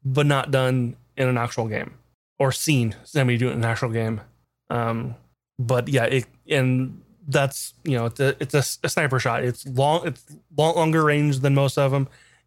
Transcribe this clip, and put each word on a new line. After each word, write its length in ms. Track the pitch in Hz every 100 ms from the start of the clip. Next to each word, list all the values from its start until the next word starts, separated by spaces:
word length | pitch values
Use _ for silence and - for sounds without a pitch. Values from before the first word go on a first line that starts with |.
but 220 | 135 131 147
not 240 | 139 143
done 460 | 135 127 127 120 - _ -
in 120 | 127
an 100 | 123
actual 300 | 117 - 113
game 260 | 107 - - _ _ _ -
or 120 | 135
seen 440 | - - 139 117 -
somebody 340 | - 147 127 120
do 120 | 127
it 20 |
in 80 | 139
an 60 | 113
actual 240 | 113 123
game. 320 | 113 110 107 - _ _ _ -
Um, 420 | 120 117 117 123 117 _ _ _ -
but 300 | 120 123 135
yeah, 160 | 135 117
it, 200 | 131 - _ -
and 540 | 147 131 127 131 - - _ 151
that's, 480 | 143 139 - - -
you 120 | 156 127
know, 120 | 117
it's 120 | -
a, 160 | 139 -
it's 160 | - 147
a 40 |
s-, 200 | - -
a 60 | 151
sniper 300 | - 147 127
shot. 240 | 131 120
It's 240 | 127 123 139
long, 400 | 127 143 170 170
it's 180 | 127 - 147 _ 147
lo-, 160 | 160
longer 300 | 170 160 160
range 380 | 151 147 147 135
than 120 | 139
most 240 | 139 139 147
of 160 | 139
'em, 140 | 139 135 - _ _